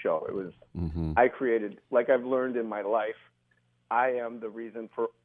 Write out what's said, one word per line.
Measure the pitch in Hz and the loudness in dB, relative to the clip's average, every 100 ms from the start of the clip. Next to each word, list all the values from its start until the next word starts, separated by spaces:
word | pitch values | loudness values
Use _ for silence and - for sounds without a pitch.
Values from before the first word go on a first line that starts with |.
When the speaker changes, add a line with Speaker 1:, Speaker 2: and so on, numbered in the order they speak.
Speaker 1:
show. | 95 80 - | 0 0 -2
It | |
was, | 98 90 - - 87 | -6 -8 -10 -12 -6
Speaker 2:
Mm-hmm. | 82 82 80 78 | -4 -2 0 4
Speaker 1:
I | 123 | 2
created, | - 127 113 104 98 - | 2 0 2 0 -8 0
like | 123 120 | 2 4
I've | 127 | 4
learned | 127 131 127 120 | 2 0 0 -2
in | 113 | -2
my | 104 | -2
life, | 101 110 107 - - _ _ _ _ _ - | 0 0 0 -6 -14 _ _ _ _ _ -2
I | 117 131 | 2 2
am | 123 117 117 | 2 -4 -8
the | 110 | -10
reason | 110 117 113 110 | -8 -10 -10 -8
for | - 117 - | -4 -4 -4